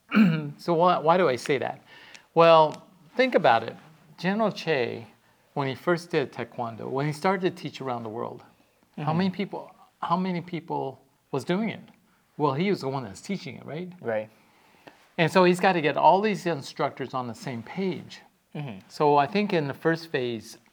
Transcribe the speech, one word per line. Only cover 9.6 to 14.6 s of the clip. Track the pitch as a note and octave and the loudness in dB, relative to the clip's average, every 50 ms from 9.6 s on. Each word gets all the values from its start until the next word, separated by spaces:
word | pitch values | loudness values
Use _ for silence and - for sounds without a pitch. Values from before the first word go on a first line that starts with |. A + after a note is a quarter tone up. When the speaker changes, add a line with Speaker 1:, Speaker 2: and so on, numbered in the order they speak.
| - - - _ - _ _ - - | -14 -16 -20 _ -20 _ _ -10 -4
Speaker 1:
how | - E3+ | -2 -2
many | F3+ F#3 F#3+ F3+ F3 | 0 0 -2 -4 -4
people | F3 - F3+ D#3 D3+ - D3 C#3+ C3+ C3+ B2+ - _ _ _ _ _ - | -6 -6 -10 -10 -8 -6 -6 -6 -4 -6 -8 -12 _ _ _ _ _ -6
was | - C3+ B2 | -6 -6 -2
doing | - F3 G3 A3+ G3 | 0 0 0 0 -4
it? | B2 - - - _ _ _ _ _ _ _ _ _ | -6 -8 -14 -20 _ _ _ _ _ _ _ _ _
Well, | - D3 D3 C3+ | 0 0 0 2
he | C#3+ F#3 G3+ | 2 0 0
was | F#3 C3+ | 0 0
the | C3 C3+ | -2 -4
one | C3+ C#3 B2+ | -4 -4 -6
that's | G2+ F#2 - | -8 -14 -14
teaching | - - G3 F3 - D3+ A2 | -8 -8 -8 -8 -8 -12 -14
it, | A#2 A#2 | -14 -14
right? | A#2+ C3+ E3 F#3 F3+ F3+ F3+ | -12 -10 -10 -10 -12 -14 -10
Speaker 2:
Right. | - A#2 A2 G#2+ G#2+ G#2+ _ _ _ _ _ _ | -4 -2 -2 -2 -2 -6 _ _ _ _ _ _